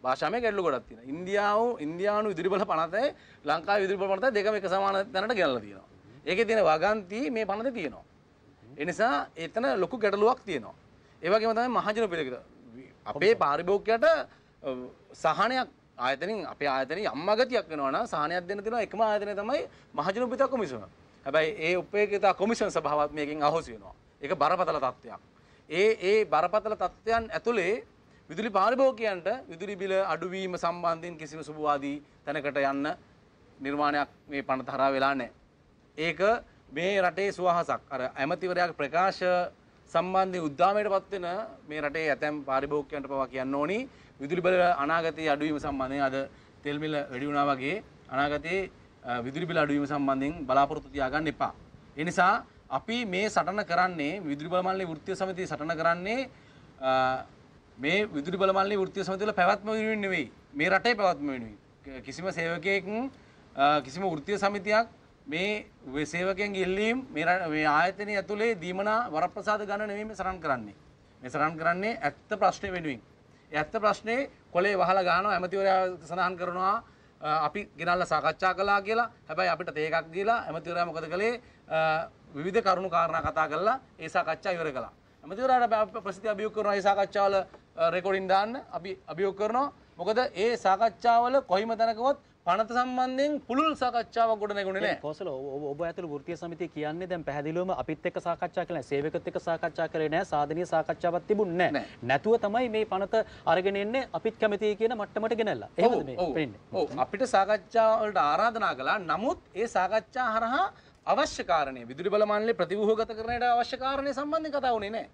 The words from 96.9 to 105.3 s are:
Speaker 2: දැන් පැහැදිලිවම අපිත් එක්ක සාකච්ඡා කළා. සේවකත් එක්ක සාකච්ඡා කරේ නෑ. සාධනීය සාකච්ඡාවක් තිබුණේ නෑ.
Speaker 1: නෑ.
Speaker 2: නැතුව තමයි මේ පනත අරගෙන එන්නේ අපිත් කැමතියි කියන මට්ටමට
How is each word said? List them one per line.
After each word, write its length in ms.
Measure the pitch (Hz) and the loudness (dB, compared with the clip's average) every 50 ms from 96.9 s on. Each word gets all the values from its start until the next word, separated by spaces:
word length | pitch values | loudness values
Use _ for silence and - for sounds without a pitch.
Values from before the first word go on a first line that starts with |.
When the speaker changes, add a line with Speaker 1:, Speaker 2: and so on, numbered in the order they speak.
| 156 170 185 | -4 -6 -6
Speaker 2:
දැන් 160 | 175 185 170 147 | -6 -6 -6 -4
පැහැදිලිවම 460 | - 139 147 143 156 160 135 180 190 | -4 -4 -4 -4 -2 -2 -2 0 -2
අපිත් 360 | 180 127 127 - 160 - - | -2 -4 -2 -6 -6 -4 -4
එක්ක 120 | 180 - 180 | -4 -4 -2
සාකච්ඡා 460 | - 175 170 - 185 175 - 190 175 | -4 -4 -2 -2 -4 -4 -2 -4 -4
කළා. 160 | - 180 156 | -2 -4 -6
සේවකත් 460 | 127 - 143 139 143 156 151 170 - 175 | -4 -2 -2 -2 -2 -2 -4 -4 -6 -4
එක්ක 100 | 170 180 | -6 -4
සාකච්ඡා 460 | - 175 165 160 - 170 151 - 165 156 | -2 -2 -2 -2 -2 -4 -2 -2 -4 -2
කරේ 200 | - 165 156 156 | 0 -2 0 2
නෑ. 160 | 151 170 196 | 0 0 0
සාධනීය 420 | - - 147 147 143 156 165 180 | 0 0 0 0 0 -2 -4 -2
සාකච්ඡාවක් 600 | 160 - 160 156 - 165 - - 175 170 170 165 | 0 0 0 0 0 -4 -2 0 0 0 0 0
තිබුණේ 440 | - - - 214 185 165 175 180 147 | 0 2 2 2 0 2 2 2 2
නෑ. 0 | |
Speaker 1:
නෑ. 140 | 147 135 104 - - - | 2 0 -4 -4 -12 -10
Speaker 2:
නැතුව 320 | - 120 135 143 - 214 226 233 | -2 0 0 2 4 4 4 4
තමයි 280 | - 202 202 240 254 240 | 4 0 0 0 0 0
මේ 160 | 214 220 214 | 0 -2 -2
පනත 300 | - - 190 196 190 - 226 208 - - - - | 0 0 -2 -2 2 2 0 0 0 -8 -4 2
අරගෙන 300 | - 165 180 180 196 196 | 2 2 4 4 0 0
එන්නේ 320 | 196 202 208 233 269 247 - | 0 -2 0 -2 -2 -2 -2
අපිත් 240 | - 160 - 226 214 - | -6 -4 -4 -4 -2 0
කැමතියි 360 | - 214 202 196 220 214 208 | 0 0 0 2 0 0 0
කියන 200 | 202 226 226 247 | 2 0 0 0
මට්ටමට 420 | 214 202 - - 214 214 220 | -2 -6 -6 -4 -4 -2 -2